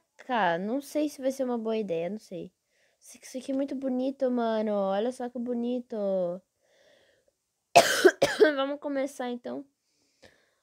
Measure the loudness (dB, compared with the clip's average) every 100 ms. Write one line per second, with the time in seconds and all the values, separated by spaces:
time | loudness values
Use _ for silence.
0 | _ -18 -4 0 2 2 -2 -4 -4 -2
1 | -2 -2 -4 -2 -2 -2 -2 -2 -2 -2
2 | -4 -6 -10 -12 -12 _ _ _ _ _
3 | -20 -20 -12 -10 -4 -2 -2 -4 -2 -2
4 | -2 0 0 0 0 0 0 0 0 0
5 | -2 -4 -8 -8 -6 -4 -2 -4 -4 -4
6 | -2 0 -2 -4 _ _ _ _ _ _
7 | _ _ _ _ _ _ _ 6 6 6
8 | 6 6 0 6 6 6 -2 -2 -4 -4
9 | -4 -6 -8 -8 -8 -10 -12 _ _ _
10 | _ _ -20 _ _ _